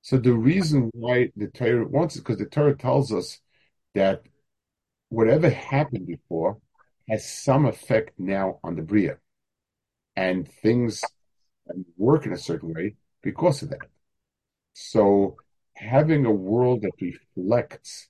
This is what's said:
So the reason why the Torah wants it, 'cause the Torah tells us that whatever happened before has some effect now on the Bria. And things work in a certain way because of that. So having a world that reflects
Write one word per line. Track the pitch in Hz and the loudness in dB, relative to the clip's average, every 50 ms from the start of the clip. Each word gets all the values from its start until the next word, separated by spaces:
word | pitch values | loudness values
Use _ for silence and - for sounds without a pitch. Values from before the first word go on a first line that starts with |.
So | _ - - | _ 0 0
the | 131 113 123 120 | 2 4 4 2
reason | 117 110 127 170 196 185 156 151 139 123 113 - | 4 4 4 4 4 2 2 2 2 0 0 -4
why | 120 113 120 156 160 - - _ | -6 -4 0 2 2 0 0 _
the | 104 104 95 | -8 -8 -8
Torah | - - 123 120 120 120 113 - | -6 -2 0 0 2 2 0 0
wants | - 139 170 156 - | 0 0 0 -2 -4
it, | - - | -10 -4
'cause | - 117 - | -4 -4 -4
the | 107 | -4
Torah | - - 147 147 147 139 | -6 -2 0 2 2 0
tells | - - 127 135 139 139 135 110 | 0 -2 0 0 0 0 0 -4
us | 92 - - - - _ _ _ _ _ _ _ _ _ _ _ | -6 -6 -6 -12 -20 _ _ _ _ _ _ _ _ _ _ _
that | 101 95 95 - - _ _ _ _ _ _ _ _ _ _ _ _ _ _ _ _ _ _ | 2 2 2 2 -2 _ _ _ _ _ _ _ _ _ _ _ _ _ _ _ _ _ _
whatever | 113 110 113 110 131 156 165 156 | 0 2 4 4 4 4 4 2
happened | - - - - 139 135 151 - 123 104 90 | 2 0 -4 -2 0 0 0 -2 -4 -10 -8
before | 82 85 - _ _ 85 80 82 92 107 - _ _ _ _ _ _ _ _ _ - | -10 -12 -14 _ _ -4 -2 -2 -2 -4 -4 _ _ _ _ _ _ _ _ _ -6
has | 110 107 - - | -6 -6 -6 -10
some | - - - - 135 139 147 | -14 -6 0 2 2 4 4
effect | 131 107 - - - 120 110 - - _ | 2 0 -4 -6 0 0 0 0 -2 _
now | _ 90 92 98 98 95 95 - - - | _ -6 -4 -2 -2 -2 -4 -4 -6 -10
on | 85 85 | -10 -8
the | 85 82 | -8 -6
Bria. | 80 101 107 95 76 67 - _ _ _ _ _ _ _ _ _ _ _ _ _ _ _ _ _ _ _ | 0 0 2 2 2 -4 -8 _ _ _ _ _ _ _ _ _ _ _ _ _ _ _ _ _ _ _
And | - 95 92 90 92 85 | -4 -2 -2 -2 -2 -6
things | - _ _ - 110 117 123 123 117 107 - - - _ _ _ _ _ _ _ _ _ _ _ - - 90 92 _ _ | -8 _ _ 0 2 2 2 0 -2 -4 -6 -10 -10 _ _ _ _ _ _ _ _ _ _ _ -14 -14 -14 -14 _ _
work | 90 98 123 151 156 139 | 0 2 4 4 2 2
in | 113 92 | -4 -8
a | 85 | -8
certain | - - 85 80 - 82 82 | -8 -8 -8 -8 -6 -10 -8
way | 80 87 104 107 _ _ _ _ _ _ | -6 -6 -8 -8 _ _ _ _ _ _
because | - - - 160 - 147 - - | -8 -6 0 0 0 0 0 -6
of | 76 | -12
that. | - - - _ _ _ _ _ _ _ _ _ _ _ _ _ _ _ _ _ _ | -12 -12 -14 _ _ _ _ _ _ _ _ _ _ _ _ _ _ _ _ _ _
So | - - - - 107 104 101 101 98 98 95 - - _ _ _ _ _ _ _ | -20 -20 -2 2 4 4 6 6 4 2 0 -2 -12 _ _ _ _ _ _ _
having | - 104 104 120 135 156 156 160 147 135 | -18 -10 0 2 2 4 4 2 2 2
a | 113 | 2
world | 107 98 92 95 104 120 123 123 123 117 104 | 2 0 0 -2 0 2 2 2 2 0 -2
that | 92 - _ | -6 -6 _
reflects | 95 87 - - _ _ _ 98 90 95 117 120 - - - - _ - - - - | -8 -8 -8 -10 _ _ _ -8 -2 0 0 0 0 -4 -14 -20 _ -20 -20 -20 -20